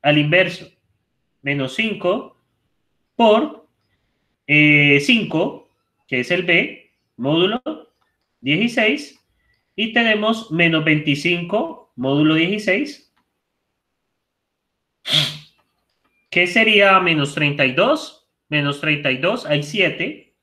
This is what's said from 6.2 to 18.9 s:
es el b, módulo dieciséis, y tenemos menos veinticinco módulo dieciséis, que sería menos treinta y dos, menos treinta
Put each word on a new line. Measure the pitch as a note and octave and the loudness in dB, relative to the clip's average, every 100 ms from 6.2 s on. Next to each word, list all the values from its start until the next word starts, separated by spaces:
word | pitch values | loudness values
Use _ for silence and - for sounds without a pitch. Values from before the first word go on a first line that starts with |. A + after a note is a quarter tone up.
es | B2 | -2
el | F3 | -4
b, | F3 E3+ - - _ _ _ - | 0 0 0 -12 _ _ _ -8
módulo | C3 D#3+ F#3+ A#3 - D#4+ - _ _ _ _ _ | -2 0 0 -2 -8 -12 -16 _ _ _ _ _
dieciséis, | B2+ D#3 A#3 A#3+ G#3+ D4 - _ _ _ _ _ _ | -2 0 0 0 -2 -2 -8 _ _ _ _ _ _
y | - A3+ | -8 -4
tenemos | A#3 A3+ G#3 G#3+ A3+ - | -2 0 0 -2 -4 -4
menos | D#3+ E3+ D#3+ | 0 2 2
veinticinco | D#3 D3+ - D3+ F3 F3 E3+ G#3+ E4 - _ - | 0 0 0 -2 -2 -4 -4 -4 -4 -10 _ -6
módulo | C3 C#3+ D#3 | -2 2 2
dieciséis, | D#3+ E3+ G#3 G3+ G3 C#4+ - _ _ _ _ _ _ _ _ _ _ _ _ _ _ _ _ _ _ _ _ - - D3 D3+ - _ _ _ _ _ _ _ _ | 2 0 -2 -2 -2 -4 -10 _ _ _ _ _ _ _ _ _ _ _ _ _ _ _ _ _ _ _ _ -4 -2 -2 -8 -20 _ _ _ _ _ _ _ _
que | F3 F3+ | 0 0
sería | A3 A3+ G#3 G3 F#3+ | 2 2 4 4 4
menos | F3+ D#3 C#3 | 2 0 -2
treinta | - D3 D3 C3 | -2 -2 0 -2
y | |
dos, | C3 A3+ D#4 - - _ _ _ | 0 0 0 -4 -20 _ _ _
menos | D3+ C#3+ C#3+ | -2 -2 -4
treinta | D#3 | -4